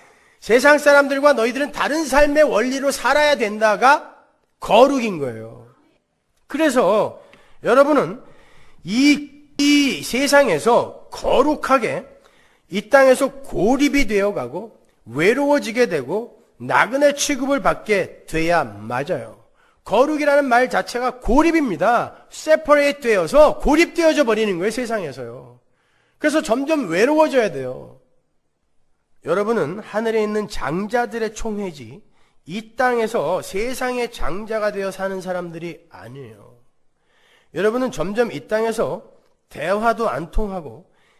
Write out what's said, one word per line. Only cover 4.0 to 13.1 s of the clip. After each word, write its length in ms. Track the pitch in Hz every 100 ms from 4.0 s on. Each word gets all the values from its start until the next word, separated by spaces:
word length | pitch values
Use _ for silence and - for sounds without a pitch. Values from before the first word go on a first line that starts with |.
| - - _ _ _ _
거룩인 580 | - 196 277 277 226 170
거예요. 480 | 135 110 113 120 117 _ _ _ _ _ _ _ _
그래서 760 | 277 320 247 185 214 139 - - - _ -
여러분은 560 | 170 247 285 285 160 233 - - _ - - -
이, 440 | 156 220 285 294 294 - _ -
이 440 | 285 294 277 156
세상에서 1040 | - 233 277 285 262 156 220 226 120 - -
거룩하게 960 | - - 190 285 294 - 269 202 143 240 - _ _ _ _ _
이 180 | 190 208
땅에서 440 | 277 269